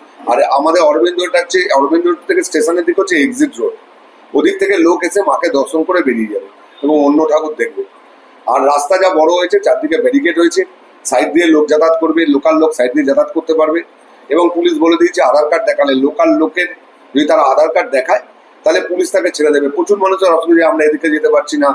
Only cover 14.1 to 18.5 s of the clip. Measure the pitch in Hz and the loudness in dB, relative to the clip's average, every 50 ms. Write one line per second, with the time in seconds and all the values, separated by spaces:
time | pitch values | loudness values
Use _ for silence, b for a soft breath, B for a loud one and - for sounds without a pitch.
14.1 | - - - - 139 170 175 170 - 170 170 175 165 151 160 165 170 165 170 170 | -20 -20 -8 -2 0 0 2 0 0 0 0 0 0 2 2 2 2 2 2 0
15.1 | - - 160 127 127 147 151 147 - - - - 143 - 143 139 135 131 135 147 | 2 0 2 2 2 2 2 0 0 -2 0 0 0 0 0 0 0 0 0 0
16.1 | 151 - 165 160 156 156 156 156 - 180 180 - - - - - _ - - - | 0 0 0 2 2 2 0 -2 -2 -4 -6 -6 -8 -14 -20 -20 _ -20 -14 -6
17.1 | - 139 151 147 165 160 147 135 131 143 156 160 - 180 - - - 135 - - | -4 -2 0 2 2 2 2 2 2 2 2 2 2 0 0 0 -2 -2 0 0
18.1 | 214 208 - - - _ _ - | -2 -2 -4 -6 -20 _ _ -20